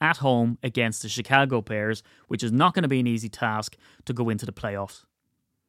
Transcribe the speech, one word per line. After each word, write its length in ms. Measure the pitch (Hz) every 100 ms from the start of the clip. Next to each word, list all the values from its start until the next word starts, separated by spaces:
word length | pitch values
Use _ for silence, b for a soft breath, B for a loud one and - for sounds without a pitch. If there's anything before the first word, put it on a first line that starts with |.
at 180 | 156 -
home 400 | 139 120 117 117
against 400 | 127 123 113 -
the 60 | 110
Chicago 520 | 120 110 139 135 123
Bears, 440 | 107 107 107 110 b b b
which 160 | 113
is 80 | 117
not 200 | 120 175
gonna 160 | 190 151
be 120 | 131
an 80 | 120
easy 200 | 117 110
task 480 | - 113 107 - - b b
to 80 | -
go 160 | 123 117
into 180 | 107 104
the 60 |
playoffs, 520 | - 110 101 98 - _ _ _ _ _ _